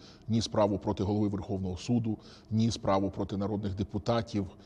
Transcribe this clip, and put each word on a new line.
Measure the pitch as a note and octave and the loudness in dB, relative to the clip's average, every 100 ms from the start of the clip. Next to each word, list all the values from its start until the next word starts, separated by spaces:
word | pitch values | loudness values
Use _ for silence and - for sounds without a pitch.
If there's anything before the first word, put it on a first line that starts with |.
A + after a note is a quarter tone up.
| - - - | -8 -14 -2
ні | A2+ | 0
справу | - G#2+ G#2 G2 | 2 4 4 2
проти | - - | -2 0
голови | G2 G#2 G#2 | 0 2 0
Верховного | G2 F#2+ F#2+ F#2 F2 | -2 -4 -4 -4 -6
суду, | - A#2+ A2 G#2 - - - | 0 0 0 -4 -8 -20 -2
ні | A2 A2+ | 2 2
справу | - - G2 G2 | 2 2 2 2
проти | G#2+ B2 G2 | -2 -4 -2
народних | G2+ G#2 G#2+ | -2 -2 -4
депутатів, | F#2+ G2 G#2 - A#2 A2 G#2 F#2+ - | -4 -4 -2 0 0 0 -2 -4 -8